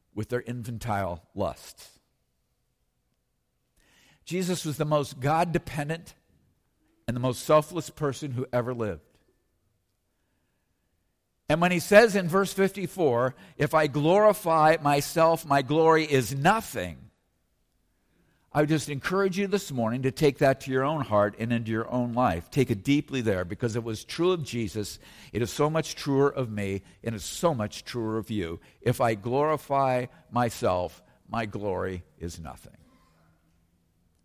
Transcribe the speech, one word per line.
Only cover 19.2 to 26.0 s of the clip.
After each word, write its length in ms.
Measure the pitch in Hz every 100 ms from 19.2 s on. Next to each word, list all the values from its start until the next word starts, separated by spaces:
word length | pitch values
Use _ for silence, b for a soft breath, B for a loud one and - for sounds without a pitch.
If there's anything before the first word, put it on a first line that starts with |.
| 196 180
you 120 | 196
this 240 | 185 -
morning 300 | 131 110 123
to 100 | 131
take 260 | - 151 131
that 220 | 139 131
to 100 | -
your 140 | 131
own 160 | 135 156
heart 340 | 117 104 104 101
and 120 | 113
into 200 | 117 113
your 180 | 110 113
own 220 | 123 120
life. 360 | 117 127 85 -
Take 200 | - 127
it 140 | 104
deeply 360 | 117 143 - 135
there, 240 | 110 92
because 300 | 87 - 120
it 80 | 113
was 220 | 113 110
true 260 | - - 175
of 140 | 180
Jesus. 560 | 135 120 107 107 104 - B B B
It 100 | 104
is 100 | 117
so 160 | - 151
much 280 | 160 156
truer 320 | -